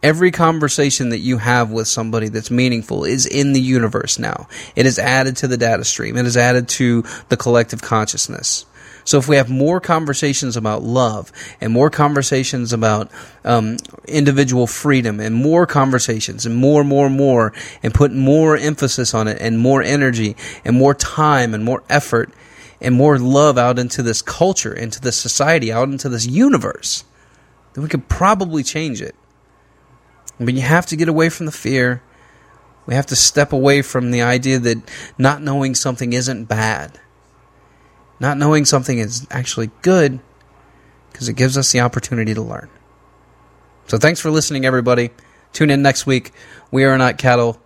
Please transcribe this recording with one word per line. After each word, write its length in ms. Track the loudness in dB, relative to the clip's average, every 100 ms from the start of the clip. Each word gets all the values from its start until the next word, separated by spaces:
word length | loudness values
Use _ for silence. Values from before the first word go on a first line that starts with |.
every 260 | 2 2 2
conversation 800 | 2 0 2 -2 0 0 0 -4
that 80 | -4
you 220 | -2 -2
have 320 | 0 0 0
with 160 | -2 -4
somebody 420 | -4 -2 -2 -4
that's 220 | -6 -4
meaningful 520 | 0 0 0 -4 -4
is 220 | -2 -2 -2
in 280 | 0 2
the 60 | 2
universe 600 | 2 2 2 -2 -4 -4
now. 280 | -4 -6 -10 -18 -12 2
It 100 | 2
is 140 | 2
added 360 | 0 0 0 -2
to 100 | -4
the 100 | 0
data 260 | 0 0
stream. 320 | -2 -4 -4 -2
It 120 | 0
is 100 | 2
added 300 | 2 2 0
to 340 | -2 2 0 -2 -10 -4
the 80 | -4
collective 440 | 2 2 2 -4
consciousness. 880 | -4 -2 -2 -4 -6 -6 -6 -6 -10 -20 -20 -16
So 140 | 0 0
if 100 | 4
we 100 | 2
have 120 | 2
more 300 | 0 0 0
conversations 760 | 0 -2 -2 -4 -2 -2 -4 -4
about 280 | -4 -4
love 480 | -2 0 0 -2 -12 -18 -20 -10
and 140 | -2
more 160 | 2 2
conversations 840 | 2 0 0 0 -2 -2 -4 -4
about, 380 | 0 0 0 -4 -14 -20 -12
um, 340 | -2 0 0 -6 -10 -16 -4
individual 600 | 2 2 4 2 2 0
freedom 520 | -2 0 0 0 -4
and 140 | -2
more 320 | 0 2 2 2
conversations 800 | 2 2 0 -2 -4 -6 -8 -4
and 100 | 2
more, 280 | 4 4
more, 260 | 4 2 2
more, 420 | 2 2 4 2 -2 -18 -6
and 140 | -2 4
put 180 | 2
more 420 | 4 4 4 4 2
emphasis 600 | 0 -2 -2 -2 -2 0
on 120 | -2
it 120 | -2
and 160 | -2 2
more 240 | 4 2
energy 540 | 2 2 2 0 -2 -4 -14 -12
and 140 | 0 4
more 160 | 4
time 640 | 2 -2 0 2 2 0 -2
and 100 | -4
more 160 | -4 _
effort 420 | -2 0 -2 -2 -10 -20 -20 -20 _
and 140 | 0
more 240 | 4 4 4
love 400 | 4 4 4 4
out 220 | 2 0
into 240 | -2 -4
this 180 | -4 -4
culture, 500 | -6 -2 0 0 -6
into 300 | -8 -10 -6
this 160 | -4 -4
society, 540 | -4 -2 2 2 0
out 180 | -2 -2
into 200 | -2 -6
this 180 | -4 -2
universe, 760 | 2 4 4 0 -8 -8 -8 -10 _ _ _ _ _ _
then 100 | -10
we 60 | -6
could 180 | -6 -4
probably 560 | 0 2 2 0 -4
change 360 | -4 -6 -6 -8
it. 160 | -10 -14 _ _ _ _ _ _ _ _ _ _ -20 -6
But 140 | -4
you 80 | -2
have 240 | 2 0 0
to 80 | -2
get 120 | 0
away 220 | 2 0
from 160 | -2 -10
the 60 |
fear. 500 | -8 -4 0 0 -2 _ _ _ _ _ _ _ _ -4
We 100 | -4
have 100 | -2
to 80 | 0
step 380 | 2 2 0
away 280 | 2 2 2
from 300 | 0 -2 -2
the 100 | 0
idea 360 | 0 0 0 0
that 180 | 0 -4 -6 -18 -20 0
not 240 | 0 2
knowing 340 | -2 -2 -2 -2
something 380 | -4 -4 -4
isn't 320 | -2 -2 -6 -6
bad. 540 | -2 -2 -2 -8 -18 _ _ _ _ _ _ _ _ _ _ _ _
Not 180 | -4 0
knowing 280 | 2 2 4
something 320 | 0 0 -4
is 300 | -4 -8 -8
actually 400 | -8 -6 -6 -6 -4
good 380 | 2 4 2 0 -14 _ _ _ _ _ _ _ _
'cause 160 | -12 -10
it 60 | 0
gives 220 | 0 0
us 140 | 0
the 100 | 2
opportunity 520 | 0 -2 -6 -4 -2
to 80 | -4
learn. 280 | -6 -10 -14 _ _ _ _ _ _ _ _ _ _ _ _
So 100 | 0
thanks 220 | 2 0
for 120 | 0
listening, 340 | 0 0 -2 0
everybody. 460 | 0 2 2 0 -6 _ _ _
Tune 160 | 0 2
in 120 | 4
next 240 | 4 2 0
week. 260 | -2 -2 _ -20 -20 _
We 140 | 2 4
are 120 | 4
not 200 | 2 2
cattle. 440 | 2 4 2 -2